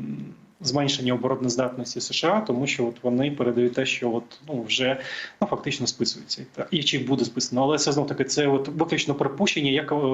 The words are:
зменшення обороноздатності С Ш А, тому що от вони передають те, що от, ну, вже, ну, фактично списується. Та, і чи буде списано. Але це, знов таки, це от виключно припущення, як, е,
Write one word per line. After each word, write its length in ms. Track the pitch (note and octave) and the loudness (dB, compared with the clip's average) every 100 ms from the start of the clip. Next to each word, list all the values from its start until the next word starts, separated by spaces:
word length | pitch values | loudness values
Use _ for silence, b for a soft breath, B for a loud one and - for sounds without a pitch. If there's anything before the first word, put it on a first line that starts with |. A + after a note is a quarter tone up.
| - C#3+ - - - - | -8 -8 -10 -16 -20 -10
зменшення 520 | D3 C#3 C#3 - B2+ | -2 0 2 0 0
обороноздатності 840 | B2 B2+ C3 C3 A#2+ B2+ B2 A#2+ - | 0 0 0 0 0 -2 -4 -8 -8
С 140 | - | -6
Ш 200 | - D#3+ | 0 2
А, 80 | G#3 | 2
тому 260 | A3 B2 C#3 | 2 0 0
що 180 | - A#2+ | 0 -2
от 100 | A#2+ | -2
вони 280 | B2 B2 C#3+ | 0 2 2
передають 420 | C#3+ A#2+ A#2 B2 | 0 2 4 2
те, 120 | B2 C3 | 2 0
що 280 | - B2 | 0 0
от, 100 | A#2 A#2+ - D3 | -2 -4 -12 -8
ну, 160 | C#3 | -6
вже, 340 | G#2+ B2+ B2+ C3+ B B B - | -2 0 2 0 B B B -4
ну, 60 | G#3 | -2
фактично 400 | D3 - C3 A#2+ | -2 -4 -4 -2
списується. 580 | - A#2+ D3 C#3+ - C3 - | -2 -2 -4 -6 -10 -8 -10
Та, 120 | - | -4
і 120 | E3+ | 0
чи 160 | C#3+ C#3 | 2 0
буде 260 | B2 C3 A#2 | 2 0 0
списано. 380 | - - B2 | -2 -2 2
Але 140 | C3+ D3+ | 4 4
це, 140 | D3+ | 2
знов 160 | C#3+ C#3 | 2 0
таки, 160 | - | 0
це 240 | C3+ - D3 | 0 2 4
от 200 | C#3 - | 4 2
виключно 480 | D3 E3 D#3+ - C#3 | -2 0 0 0 0
припущення, 560 | C#3 C#3 G3+ - C#3+ | -2 2 0 2 2
як, 200 | C3+ D3 | 2 2
е, 40 | D3 C#3 | 0 2